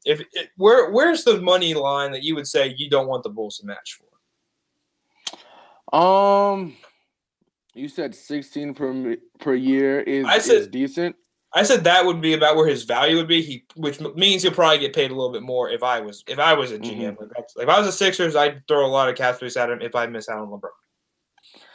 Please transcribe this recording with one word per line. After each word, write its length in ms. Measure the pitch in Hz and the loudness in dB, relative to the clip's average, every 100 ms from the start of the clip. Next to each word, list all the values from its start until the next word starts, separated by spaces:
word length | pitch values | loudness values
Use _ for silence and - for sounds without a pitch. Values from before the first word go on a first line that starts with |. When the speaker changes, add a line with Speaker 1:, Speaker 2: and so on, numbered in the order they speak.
| 139 | -4
Speaker 1:
if 140 | 156 | -4
it, 280 | - 180 - 180 | -4 -10 -10 2
where, 340 | 202 247 185 | 6 6 4
where's 320 | 226 339 311 | 4 2 2
the 180 | 240 196 | 2 2
money 340 | 180 180 165 | 2 2 2
line 380 | 151 139 143 139 | 0 0 -2 -4
that 100 | 135 | -6
you 100 | 151 | -6
would 120 | 151 139 | -6 -2
say 280 | 147 135 127 | 0 0 -4
you 100 | 147 | -2
don't 160 | 139 131 | 0 0
want 140 | 127 | -4
the 60 | 110 | -8
Bulls 280 | 107 104 - | -10 -10 -12
to 80 | 101 | -14
match 320 | 98 - - | -14 -16 -20
for? 80 | _ _ _ _ _ _ _ _ _ _ _ _ - - _ _ _ _ - | _ _ _ _ _ _ _ _ _ _ _ _ -20 -20 _ _ _ _ -2
Speaker 2:
Um, 840 | 151 180 196 202 202 202 196 170 - - _ _ _ _ _ _ _ _ | 2 4 4 4 4 2 -2 -8 -14 -20 _ _ _ _ _ _ _ _
you 140 | 117 143 | -16 -12
said 260 | - 139 | -8 -10
sixteen 600 | - - 143 139 143 143 | -10 -10 -10 -8 -10 -10
per 180 | 139 135 | -8 -6
mi-, 260 | 131 123 120 _ - | -4 -6 -6 _ -8
per 160 | 139 | -2
year 460 | 131 131 135 135 139 | 0 2 2 2 0
is, 240 | - 139 135 | -2 -2 0
Speaker 1:
I 120 | 214 | 2
said 180 | 180 147 | 4 2
Speaker 2:
is 120 | 98 | 2
decent. 480 | 127 135 165 175 - _ _ _ | -4 -4 -4 -6 -8 _ _ _
Speaker 1:
I 80 | 180 | 0
said 220 | 208 233 | 4 4
that 200 | 170 185 | 4 4
would 160 | 180 165 | 4 0
be 140 | 160 | 0
about 220 | 156 151 156 | 2 4 4
where 100 | 156 | 2
his 180 | 123 | 0
value 320 | 113 120 151 165 | -2 0 2 2
would 120 | 160 | 2
be. 120 | 165 | -2
He, 220 | 143 123 _ 160 | -2 -10 _ -8
which 240 | 147 143 | -8 -6
m-, 140 | 147 160 | -8 0
means 260 | 196 185 | 0 2
he'll 100 | 185 | 0
probably 260 | 175 160 151 | 2 4 4
get 160 | 135 | 0
paid 160 | 160 131 | -2 -2
a 40 | |
little 180 | 131 127 | -2 -6
bit 100 | 113 | -6
more 280 | 127 127 107 | -6 -4 -2
if 120 | 117 | -2
I 180 | 127 117 | -2 -2
was, 240 | 104 101 - | -6 -14 -10
if 120 | 127 | 0
I 160 | 160 | 2
was 180 | 147 123 | 2 0
a 60 | 104 | -8
G 260 | 113 110 | -10 -8
M. 100 | 104 | -10
Speaker 2:
Mm-hmm. 80 | 101 | -10
Speaker 1:
Like, 100 | 107 120 | -14 -14
that's, 180 | - - | -14 -4
if 120 | 127 | 2
I 100 | 196 | 2
was 80 | 202 | 2
a 40 | |
Sixers, 420 | - 190 185 165 | 0 -2 0 0
I'd 320 | 147 147 139 - | 0 0 -2 -2
throw 180 | 147 | 0
a 40 | 135 | 2
lot 200 | 135 131 | 2 0
of 60 | 127 | 0
cap 200 | 127 123 | -2 -2
space 200 | 123 127 | -6 -4
at 140 | 120 | -4
him 100 | 113 | -4
if 140 | 117 | -6
I 120 | 123 117 | -4 -4
miss 220 | 113 110 | -8 -10
out 100 | 110 | -10
on 100 | 104 | -10
LeBron. 220 | 101 95 - _ _ _ _ _ _ _ _ _ | -12 -14 -16 _ _ _ _ _ _ _ _ _